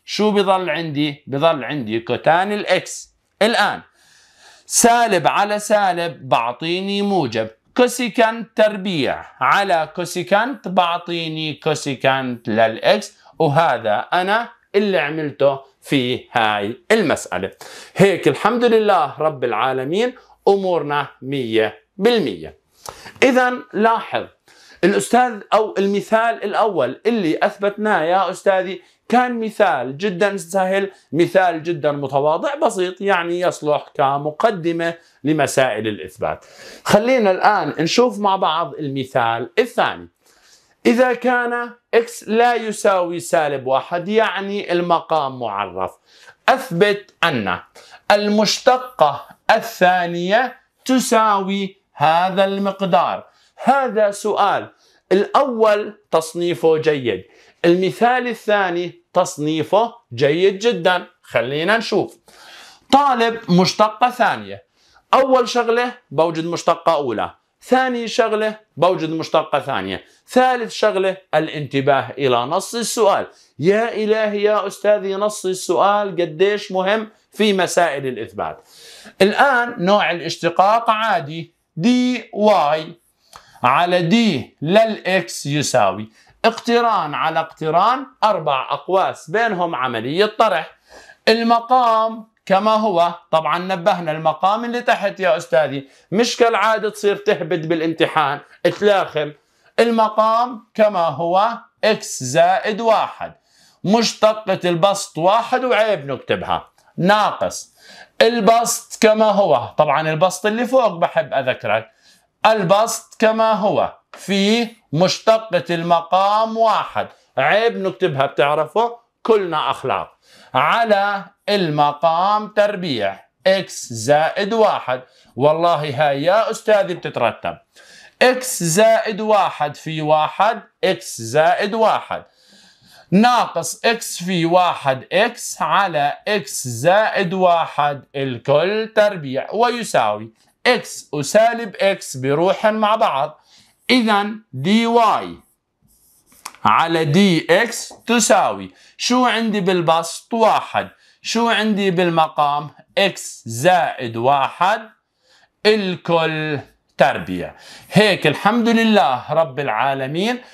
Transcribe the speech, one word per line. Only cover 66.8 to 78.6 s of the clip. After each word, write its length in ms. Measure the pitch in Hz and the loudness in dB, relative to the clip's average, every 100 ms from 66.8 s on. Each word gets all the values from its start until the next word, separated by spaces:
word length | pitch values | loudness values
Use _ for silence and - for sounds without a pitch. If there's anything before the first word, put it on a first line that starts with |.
| - | 0
أولى، 400 | 160 139 107 90 - _ _ | 0 -2 -4 -6 -8 _ _
ثاني 460 | - 254 262 240 226 | 0 0 0 -2 -4
شغلة 520 | - 226 214 214 214 _ - | 0 0 0 -4 -6 _ 0
بوجد 320 | 175 180 160 | 2 2 -4
مشتقة 500 | 160 156 165 147 147 | -6 -2 -2 0 -4
ثانية، 440 | 127 120 95 90 - _ - | -4 -6 -4 -8 -10 _ -2
ثالث 440 | 247 254 247 220 | 2 2 0 -4
شغلة 460 | - 214 190 190 185 - 151 | -2 0 0 -2 -4 -2 -2
الانتباه 720 | 156 139 139 139 135 139 123 135 | -2 -6 -4 -2 2 2 0 -2
إلى 200 | 139 120 | 0 0
نص 380 | 120 175 190 233 | 0 -4 -4 -8
السؤال. 520 | 220 - 240 156 98 _ _ - | -6 0 2 2 -2 _ _ -4
يا 340 | 156 208 233 | 0 2 0
إلهي 500 | 208 214 220 214 208 | -2 -2 0 0 0
يا 240 | 202 208 196 | 0 0 -2
أستاذي، 480 | - 202 208 190 190 | -4 0 0 0 -2
نص 300 | 208 208 185 | -4 -4 -6
السؤال 680 | 185 - 165 180 208 202 | -6 -2 0 2 2 -2
قديش 600 | 170 170 156 196 208 202 | -4 -4 0 0 0 -4
مهم 380 | 185 190 220 214 _ _ | -4 0 -2 -4 _ _
في 220 | - 214 | 0 0
مسائل 540 | 190 170 180 170 139 135 | 2 0 2 0 0 -6
الإثبات. 600 | 117 110 104 82 76 | -6 -10 -6 -8 -8